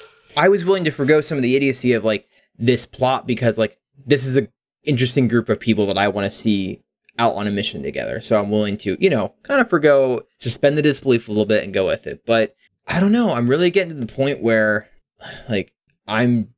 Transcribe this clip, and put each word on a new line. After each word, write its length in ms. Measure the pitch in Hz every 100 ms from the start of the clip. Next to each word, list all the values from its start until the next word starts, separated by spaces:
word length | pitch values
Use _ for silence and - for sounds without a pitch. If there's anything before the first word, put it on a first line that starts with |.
| - _ _
I 140 | 147 180
was 160 | 196
willing 200 | 170 190
to 60 | 156
forgo 300 | - 139 151
some 160 | 151 147
of 60 |
the 140 | 123 135
idiocy 360 | 139 127 123
of, 120 | 117
like, 220 | 107 104 - _ _ -
this 280 | 117 123 -
plot 400 | - 127 131 -
because, 320 | 113 120 110
like, 200 | 110 - _ _ 120
this 180 | 135
is 100 | 131 131
a 100 | - _ _ _
interesting 460 | - 127 127 143 120
group 220 | 117 110
of 100 | 104
people 240 | - 107 101
that 120 | 95
I 100 | 101
wanna 220 | 101 98
see 500 | - 110 101 95 - _ _ _ -
out 160 | 117
on 120 | - 104
a 40 |
mission 320 | 101 101 82
together. 360 | 69 67 55 62
So 220 | - 110
I'm 80 | 101
willing 280 | 107 104 101
to, 180 | 101 92
you 120 | 190
know, 240 | 127 92 -
kind 180 | - 277
of 80 | 233
forgo, 540 | 170 147 139 131 120 - _
suspend 400 | 123 - 143 151
the 40 |
disbelief 460 | 147 135 135 117 110
a 40 |
little 120 | 107
bit 180 | 104 107
and 120 | 98
go 120 | 98 92
with 200 | 73 -
it. 160 | 69
But 300 | - 113 107 _ _ _ -
I 100 | 165
don't 140 | 202
know. 220 | 233 220
I'm 120 | 120 120
really 240 | 147 180
getting 200 | 190 170
to 40 | 151 113
the 40 |
point 300 | - 139 -
where, 460 | 113 113 107 104 - _ _ _ - - -
like, 240 | 101 - _ _ _ -
I'm, 400 | 110 120 120 107